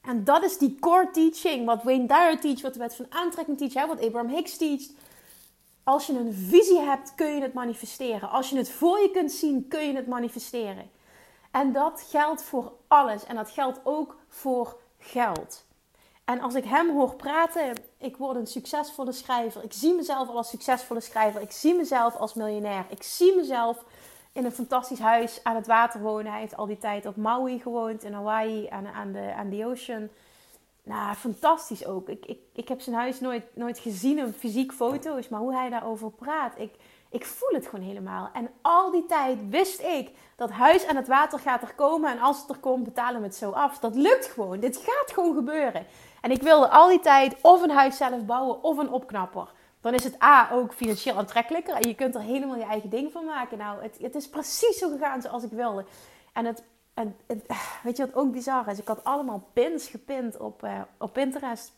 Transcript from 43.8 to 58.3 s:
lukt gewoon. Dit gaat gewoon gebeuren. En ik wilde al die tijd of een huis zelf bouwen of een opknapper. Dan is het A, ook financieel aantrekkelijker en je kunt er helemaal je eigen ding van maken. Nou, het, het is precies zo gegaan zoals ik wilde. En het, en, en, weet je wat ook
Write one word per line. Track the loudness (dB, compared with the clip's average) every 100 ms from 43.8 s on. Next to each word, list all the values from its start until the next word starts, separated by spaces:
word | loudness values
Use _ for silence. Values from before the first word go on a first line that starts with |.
| -4
lukt | 2 4 4 2
gewoon. | -6 -6 -2
Dit | -4 -4
gaat | -4 -2 -2
gewoon | 0 0
gebeuren. | 0 -2 -2 -2 -4 -10 -20 -20 -8
En | -2
ik | 0
wilde | 8 8 10
al | 10 10
die | 10
tijd | 8 8 6 8
of | 10 10
een | 8
huis | 6 6 4
zelf | -2 -2
bouwen | -2 0 0 0
of | 0 0
een | -2
opknapper. | -4 -6 -6 -6 -8 -12 _ _ _
Dan | 0
is | 0
het | 0 4
A, | 8 8 8
ook | 0 -4
financieel | -4 -4 -4 -2 -4
aantrekkelijker | -2 -2 -2 -4 -4
en | 0 0
je |
kunt | 0 -4
er | -4
helemaal | -4 -4 -4 -6
je |
eigen | -6 -6 -4
ding | -6 -6
van | -8
maken. | -8 -8 -8 -8
Nou, | -10 -10
het, | -12 -10
het | -10
is | -10 -10
precies | -10 -8 0 0 2
zo | -4
gegaan | -2 -4 -4
zoals | -6 -8
ik | -8
wilde. | -6 -4 -6 -10 -20 -20 -20 _
En | -6
het, | -4 -6 -14 _ _
en, | -8 -8 -10 _
en, | -12 -8 -8 -8 -8
weet | -6 -4
je | -2
wat |
ook | 0 0